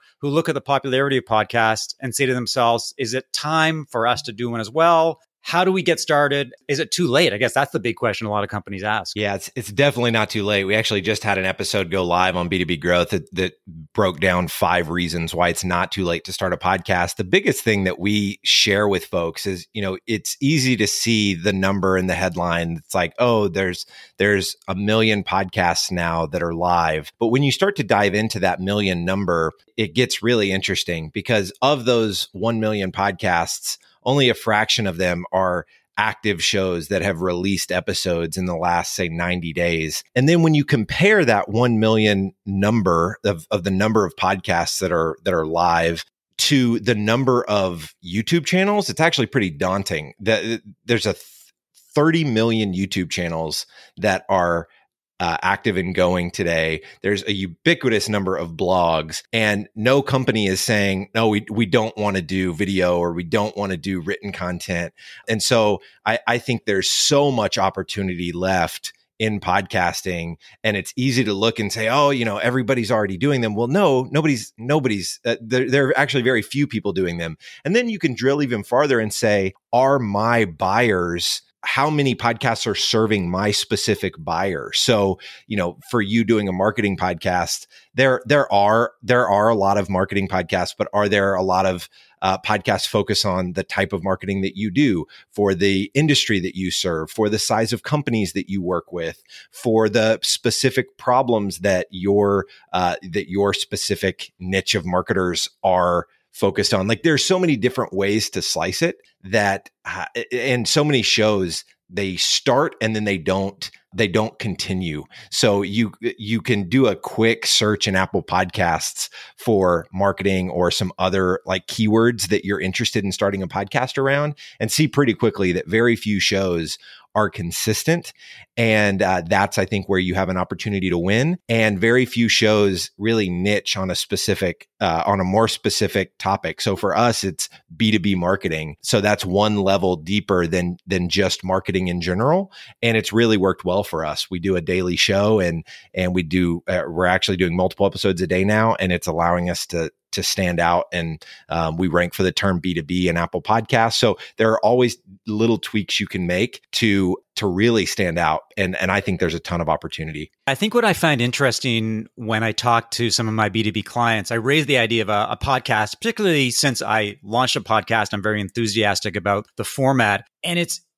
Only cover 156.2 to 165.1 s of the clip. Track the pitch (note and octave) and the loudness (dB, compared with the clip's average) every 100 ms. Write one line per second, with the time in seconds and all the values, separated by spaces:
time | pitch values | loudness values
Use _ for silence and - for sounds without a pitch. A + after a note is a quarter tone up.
156.2 | F2 F2+ A#2+ - _ - A2+ G2 F#2 - | -2 0 -2 -6 _ 0 2 4 2 0
157.2 | _ - G#2 F2+ A2+ A2+ E2+ - F#2 E2 | _ -4 -2 2 4 4 0 0 -2 0
158.2 | D#2+ D#2 - - F#2 F#2 F#2 G2 G2+ F2 | 0 0 -4 -4 -2 -2 0 0 -2 0
159.2 | F2 D#2+ - F2 D#2+ D2+ D#2+ - D#2 D2+ | 0 -2 -4 -4 0 -2 -4 -10 -10 -10
160.2 | D#2 _ - C3+ G#3+ A#3+ A3+ E3+ E3 C3+ | -14 _ -6 -2 0 2 2 2 2 2
161.2 | A#2+ - C3+ - C3 A2+ A2 A2 A2 - | 0 0 0 0 0 0 0 -4 -8 -10
162.2 | A2 A2 A2+ G#2+ A#2+ A#2 - - A#2 - | -4 -2 -2 0 2 2 0 -2 -2 0
163.2 | A2 A2 G#2+ G2+ G#2+ G#2+ - A#2+ A#2+ A2 | 0 0 0 0 -2 -4 -4 -2 0 0
164.2 | F#2 A#2 A#2 D3+ C#3+ C3 A2+ A#2 G#2 | -2 -4 0 0 2 2 2 0 0